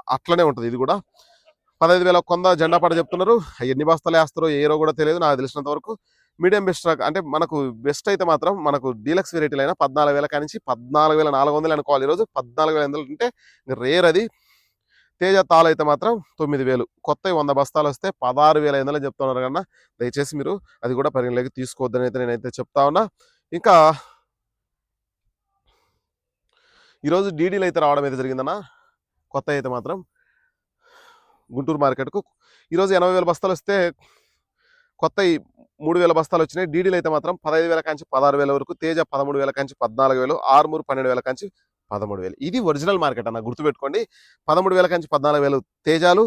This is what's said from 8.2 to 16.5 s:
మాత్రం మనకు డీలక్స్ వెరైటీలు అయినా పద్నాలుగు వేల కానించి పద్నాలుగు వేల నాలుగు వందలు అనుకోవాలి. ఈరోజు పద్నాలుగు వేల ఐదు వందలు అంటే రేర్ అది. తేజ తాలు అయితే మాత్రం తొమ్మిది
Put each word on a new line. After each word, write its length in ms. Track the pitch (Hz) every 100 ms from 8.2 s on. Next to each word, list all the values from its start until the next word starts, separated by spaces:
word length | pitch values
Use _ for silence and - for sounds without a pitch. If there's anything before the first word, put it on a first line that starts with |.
| 175
మాత్రం 200 | 151 165 196 147
మనకు 220 | 143 131 113 120
డీలక్స్ 280 | 175 - 165
వెరైటీలు 280 | 151 139 143
అయినా 100 | -
పద్నాలుగు 320 | 143 139 147 143
వేల 100 | 143
కానించి 240 | 147 151 220 -
పద్నాలుగు 480 | 117 123 151 156 156
వేల 80 | 151 135
నాలుగు 180 | 147 151
వందలు 180 | 156 147
అనుకోవాలి. 260 | 139 139 139
ఈరోజు 180 | 180 220 135
పద్నాలుగు 360 | 120 123 156 156
వేల 80 | 143
ఐదు 40 |
వందలు 140 | 151 135
అంటే 140 | 151 240 - _ _ - 123
రేర్ 240 | 127 175 175
అది. 120 | 175 226 _ _ _ _ _ _ _ _ -
తేజ 180 | 185 196 185
తాలు 180 | 165 165
అయితే 140 | 156 151
మాత్రం 240 | 143 214 220 - -
తొమ్మిది 240 | 147